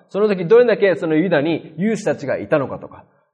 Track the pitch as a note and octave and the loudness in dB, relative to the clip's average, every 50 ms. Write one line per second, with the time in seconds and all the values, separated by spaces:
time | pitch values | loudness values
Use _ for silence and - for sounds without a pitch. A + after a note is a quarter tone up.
0 | _ _ - G3 G#3+ G#3 G3 F3+ F3+ D#3+ A3+ A#3+ B3 A3+ G3+ - G3+ F#3+ E3 - | _ _ -2 -2 0 0 0 -2 2 4 4 6 6 4 2 2 2 2 2 0
1 | F#3 D#3+ D#3 D#3 F3+ F#3+ E3+ C#3+ C#3 E3+ D#3 - - - - D#3+ F#3+ A3 A3 - | -2 0 0 0 2 2 2 0 2 0 -2 -4 -6 -10 -8 -4 -2 -2 -2 -2
2 | - D#3 C#3 - C#3 C3 G#2+ F2+ G#2 - E3 D3 C3 A2+ G2+ D2+ D2 - - - | -2 -4 -4 -4 -4 -4 -4 -4 -2 -2 -2 -2 -2 -4 -8 -12 -14 -18 -20 -20
3 | - _ _ _ _ _ | -20 _ _ _ _ _